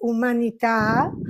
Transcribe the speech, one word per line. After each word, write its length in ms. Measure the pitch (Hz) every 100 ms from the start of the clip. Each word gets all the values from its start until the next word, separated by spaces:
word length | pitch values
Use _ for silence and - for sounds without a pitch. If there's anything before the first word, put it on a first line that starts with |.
umanità, 1080 | 233 226 247 240 233 226 233 226 214 233 330 - -